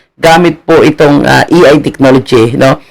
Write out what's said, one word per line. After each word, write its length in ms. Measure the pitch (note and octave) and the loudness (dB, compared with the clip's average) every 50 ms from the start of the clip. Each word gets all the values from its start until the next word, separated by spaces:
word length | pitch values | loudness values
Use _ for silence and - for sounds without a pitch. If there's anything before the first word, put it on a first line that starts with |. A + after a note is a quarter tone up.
| _ _ _ - | _ _ _ -4
gamit 440 | - E3 D#3+ E3 F3 E3+ - - _ | -2 0 2 2 0 -2 -4 -4 _
po 200 | - E3 D#3 - | 0 0 2 2
itong, 400 | D#3 D3+ - D#3+ D3 D3 C#3+ - | 2 0 0 0 0 0 0 0
ah, 200 | B2+ C3+ C3 A#2+ | 0 -2 -2 -2
A 120 | - - E3+ F3+ C3+ D3 | 0 0 0 2 2 0
I 40 | D3+ C#3 | 0 -2
technology, 720 | D3 - - C3+ C3+ C3 C3+ B2+ - - A#2+ A2 A#2 A#2 | -4 -8 -4 -2 0 0 0 -2 -2 -2 0 0 0 -2
no? 240 | C3+ B2+ C3+ C3+ - - _ | -2 -2 -2 -2 -4 -8 _